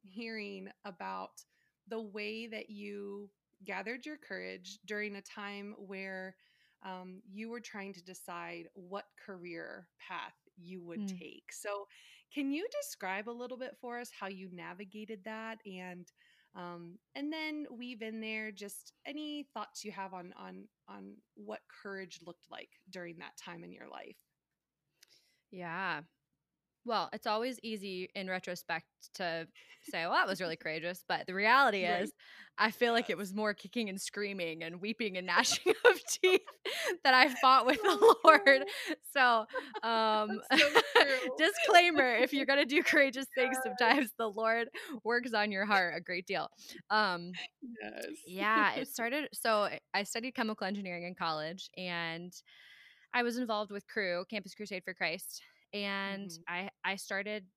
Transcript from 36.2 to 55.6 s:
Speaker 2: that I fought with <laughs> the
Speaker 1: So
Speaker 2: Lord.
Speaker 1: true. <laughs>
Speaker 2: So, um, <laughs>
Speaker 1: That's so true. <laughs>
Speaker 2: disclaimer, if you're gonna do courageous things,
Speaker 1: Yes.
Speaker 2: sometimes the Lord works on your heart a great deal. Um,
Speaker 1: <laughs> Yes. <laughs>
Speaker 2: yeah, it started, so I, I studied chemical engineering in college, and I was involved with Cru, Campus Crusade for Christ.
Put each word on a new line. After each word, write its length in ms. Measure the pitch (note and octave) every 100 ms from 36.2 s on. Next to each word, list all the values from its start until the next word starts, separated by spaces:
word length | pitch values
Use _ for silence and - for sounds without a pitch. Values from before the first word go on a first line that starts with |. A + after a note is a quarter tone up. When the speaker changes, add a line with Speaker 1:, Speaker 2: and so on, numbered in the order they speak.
| F#4 F#4 - - - E5 D#5+ F4+
Speaker 2:
that 100 | C#4
I 200 | B3+ B3+
fought 320 | B3 C4 C4 A#3+
with 160 | D4
<laughs> 40 | G#4
the 300 | E4 A4+ A4
Speaker 1:
So 0 |
Speaker 2:
Lord. 400 | E4 D#4 - C4+
Speaker 1:
true. 20 | C#4+ - -
<laughs> 120 | D#4 -
Speaker 2:
So, 340 | C#4+ B3 A#3 A3 C4 C#4 A3+
um, 580 | A3+ A3+ A3 G#3+ G#3+ A3 -
<laughs> 40 |
Speaker 1:
That's 60 | C#4
so 220 | D4 F4+ - B4
true. 420 | F4 C5 D#4 -
<laughs> 0 |
Speaker 2:
disclaimer, 760 | D#4+ C5 E5 F#4 F4 D4+ C4 A3+
if 160 | B3+
you're 140 | C#4 C4+
gonna 200 | C#4 C4
do 160 | D4
courageous 440 | - - C#4 B3+ C4+
things, 260 | - B3 C4
Speaker 1:
Yes. 20 |
Speaker 2:
sometimes 480 | B3 A3+ A3+ C4+ B3 -
the 120 | A3+
Lord 380 | G3+ A3 A3+ A#3 - - C4
works 300 | G#3+ A#3+ B3
on 180 | A3 G#3
your 140 | G3 G3
heart 280 | G3+ F3 D#3
a 40 |
great 260 | F3+ F3+ F#3+
deal. 220 | F3+ D3+ _ - - -
Um, 480 | G#3+ G#3 F3 F3 F3+ - _
Speaker 1:
<laughs> 180 | B3+ A3+
Yes. 460 | G#3+ - - - -
<laughs> 0 |
Speaker 2:
yeah, 480 | F#3 G#3 A3 G3+
it 140 | - C4+
started, 400 | - A#3 C#4 C#4+
so 300 | - A#3 G#3+
I, 160 | G3 - _
I 80 | G3
studied 300 | G3+ A#3 B3
chemical 320 | A#3+ A3 G#3+ F#3+
engineering 380 | G3+ G3 F3
in 100 | F3
college, 560 | F3+ E3+ D#3 D#3 F#3+ - -
and 560 | F3+ F3 E3 E3 F3 - _ - - - - _ _
I 80 | B3
was 160 | A#3+ A#3
involved 320 | B3 G#3+ G#3
with 140 | G3+ -
Cru, 380 | - F#3+ F3 F#3
Campus 240 | G#3+ F#3+
Crusade 300 | - G#3 F#3
for 100 | F#3
Christ. 480 | F#3 F3 F3 - - - _